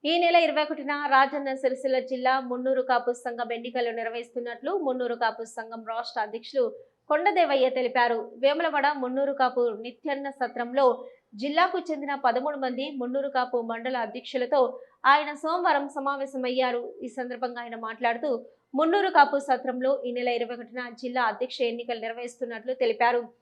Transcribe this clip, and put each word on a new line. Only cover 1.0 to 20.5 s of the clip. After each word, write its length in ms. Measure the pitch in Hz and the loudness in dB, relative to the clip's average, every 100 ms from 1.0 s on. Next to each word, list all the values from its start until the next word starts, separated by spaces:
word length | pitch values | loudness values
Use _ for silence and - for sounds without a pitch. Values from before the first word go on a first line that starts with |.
| 294 | 4
రాజన్న 440 | 269 269 294 277 269 | 6 6 2 -4 2
సిరిసిల్ల 440 | 269 254 262 262 | 2 2 0 0
జిల్లా 400 | 262 262 254 262 | 0 0 2 2
మున్నూరు 420 | 247 247 254 262 | 0 -4 0 0
కాపు 300 | 254 247 240 | 2 2 2
సంఘం 420 | 247 254 233 233 | -4 -6 -6 -6
ఎన్నికలు 380 | 233 240 247 240 | -6 -4 -2 -2
నిర్వహిస్తున్నట్లు 800 | 233 226 233 233 247 240 233 285 392 | -2 -6 -8 -8 -8 -8 -6 -4 -2
మున్నూరు 380 | 285 254 247 240 | -2 -2 -4 0
కాపు 280 | 233 226 | -2 -2
సంఘం 400 | 226 - 220 233 220 | -12 -12 -12 -12 -8
రాష్ట్ర 320 | 226 240 240 | -8 -6 -6
అధ్యక్షులు 500 | 208 226 233 277 240 - - _ _ | -6 -6 -4 -2 -2 -4 -20 _ _
కొండదేవయ్య 600 | 302 370 403 311 277 254 | 2 4 4 4 4 2
తెలిపారు. 640 | 262 247 254 240 226 - - | 2 0 2 2 2 -4 2
వేములవాడ 500 | 269 294 330 285 277 294 | 2 2 0 2 2 0
మున్నూరు 360 | 247 262 277 | -2 0 0
కాపు 440 | 277 254 247 240 214 | 2 2 2 0 -2
నిత్యాన్న 480 | 233 233 311 277 277 | -12 -8 -4 -4 -4
సత్రంలో 760 | 277 240 247 240 262 262 240 - - _ 202 | -4 -4 -4 -2 4 4 4 -6 -20 _ -6
జిల్లాకు 440 | 277 302 359 370 339 | -2 2 2 0 -4
చెందిన 240 | 302 285 277 | -6 -4 0
పదమూడు 420 | 254 240 285 285 | 2 2 -2 -2
మంది 360 | 262 247 285 277 | -4 -4 -6 -6
మున్నూరు 320 | 247 269 277 | -4 -4 -2
కాపు 320 | 269 247 247 | -2 0 -2
మండల 360 | 233 226 240 254 | -4 -6 -4 -4
అధ్యక్షులతో 840 | 220 247 - 262 247 285 247 - - _ 254 | -4 -8 -8 -4 2 2 2 -2 -18 _ 6
ఆయన 280 | 294 302 | 6 4
సోమవారం 540 | 294 320 359 349 285 285 | -6 -2 0 2 2 0
సమావేశమయ్యారు. 1040 | 285 269 277 269 269 254 247 254 240 233 - | -4 -4 -4 -6 -4 -2 0 0 -2 -6 -10
ఈ 40 | 254 | -10
సందర్భంగా 540 | 240 247 247 247 240 | -8 -8 -4 -6 -6
ఆయన 140 | 233 226 | -10 -8
మాట్లాడుతూ, 680 | 220 226 240 233 294 233 - _ _ 269 | -8 0 0 0 -2 -2 -6 _ _ 0
మున్నూరు 340 | 320 403 381 | 2 4 6
కాపు 300 | 330 285 285 | 6 6 4
సత్రంలో 640 | 277 254 262 254 262 269 240 | 0 0 0 -2 0 0 -2
ఈ 60 | |
నెల 160 | 240 247 | -2 -2
ఇరవై 280 | 240 240 | -2 -4